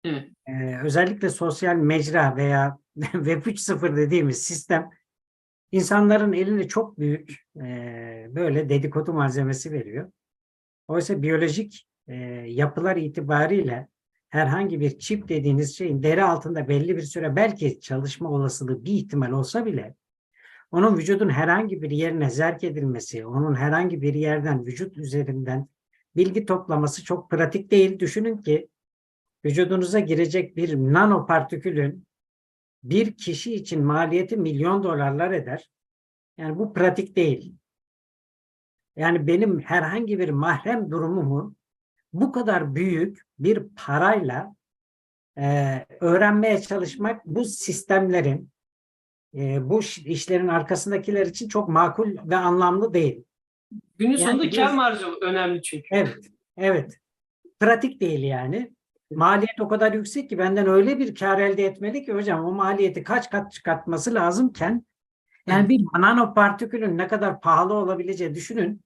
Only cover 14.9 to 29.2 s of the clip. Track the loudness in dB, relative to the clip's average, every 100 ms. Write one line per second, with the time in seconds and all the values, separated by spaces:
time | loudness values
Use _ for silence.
14.9 | -4 -6 -6 -4 -2 2 0 0 -4 -4
15.9 | 0 2 4 4 2 -2 -6 0 0 0
16.9 | -2 -4 -6 -2 2 2 2 -4 -4 -6
17.9 | -6 -6 -6 -4 -2 -2 -4 -6 -6 -2
18.9 | -4 -2 -2 0 -2 -2 -4 -4 -6 -8
19.9 | -18 _ _ _ _ -20 -20 _ 4 4
20.9 | 4 2 2 2 2 2 2 0 -6 -4
21.9 | -2 0 0 0 0 -2 0 -6 -2 -4
22.9 | -4 -8 -10 -6 -2 0 0 0 0 0
23.9 | -2 -2 0 0 0 0 -2 -4 -8 -10
24.9 | -10 -6 -4 -4 -6 -4 -6 -8 _ _
25.9 | _ _ 0 0 0 -2 -4 0 -2 -2
26.9 | -4 -6 -6 -2 -2 0 -2 2 4 4
27.9 | 2 -4 -2 -4 -4 0 -2 -2 _ _
28.9 | _ _ _